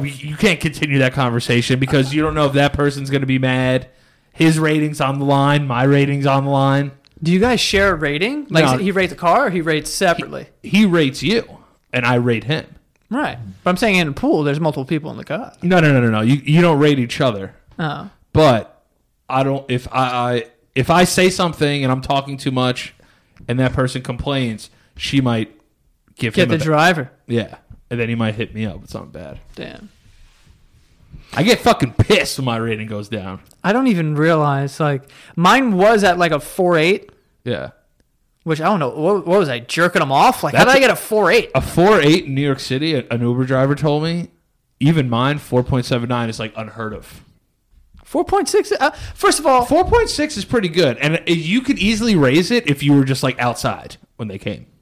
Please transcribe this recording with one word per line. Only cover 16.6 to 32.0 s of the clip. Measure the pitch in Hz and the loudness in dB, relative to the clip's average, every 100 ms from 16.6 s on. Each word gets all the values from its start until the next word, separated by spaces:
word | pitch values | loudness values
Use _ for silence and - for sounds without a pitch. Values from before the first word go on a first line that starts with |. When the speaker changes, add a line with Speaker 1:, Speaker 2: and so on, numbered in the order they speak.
Speaker 1:
don't | 175 143 | 4 4
rate | 151 139 | 4 2
each | 120 - | -2 -2
other. | 135 98 95 - _ - | -2 -2 -10 -16 _ -8
Speaker 2:
Oh. | 156 147 196 _ _ | -8 -8 -14 _ _
Speaker 1:
But | 156 156 113 - _ _ _ _ _ - | 2 4 4 -2 _ _ _ _ _ -4
I | 131 | -2
don't, | 135 135 135 | -2 -4 -4
if | 123 - | -6 -2
I, | 127 127 123 123 | -2 -2 0 -2
I, | 123 - _ _ | -2 -6 _ _
if | 135 127 | -4 2
I | 170 | 4
say | 180 - 185 | 4 4 2
something | 185 175 - 147 143 | 2 -4 0 -2 0
and | 131 | 0
I'm | 131 | -2
talking | 131 139 135 135 | -2 -4 -4 -6
too | 139 | -4
much | 127 127 123 - _ _ _ _ _ - | 0 -2 -2 -8 _ _ _ _ _ -6
and | 123 | 0
that | 127 | 0
person | 131 127 131 | 0 -2 -4
complains, | 127 123 143 139 120 107 - _ _ - | -8 -6 -4 -2 -4 -6 -14 _ _ -12
she | - 139 | -2 0
might | 127 113 110 _ _ _ _ _ _ - | 2 0 -4 _ _ _ _ _ _ -6
give | 117 | -4
Speaker 2:
Get | 190 | 0
Speaker 1:
him | 170 | 0
Speaker 2:
the | 160 | 0
Speaker 1:
a | |
ba- | |
Speaker 2:
driver. | 156 151 170 156 131 _ - | 0 2 2 0 -6 _ -6
Speaker 1:
Yeah. | 117 101 - _ - - | -4 -4 -14 _ -20 -10
And | 120 | -6
then | 113 | -4
he | |
might | 117 110 | -2 -2
hit | 107 104 | -4 -8
me | 107 107 | -6 -8
up | 78 | -8
with | - | -16
something | 101 - | -16 -16
bad. | - 71 - - | -16 -16 -18 -20
Speaker 2:
Damn. | - - - 208 _ _ _ - _ _ _ _ _ _ _ _ - - | -16 -16 -16 -20 _ _ _ -20 _ _ _ _ _ _ _ _ -20 -10
Speaker 1:
I | 113 | -2
get | 202 220 | 0 2
fucking | 240 226 120 | 2 2 0
pissed | - | 0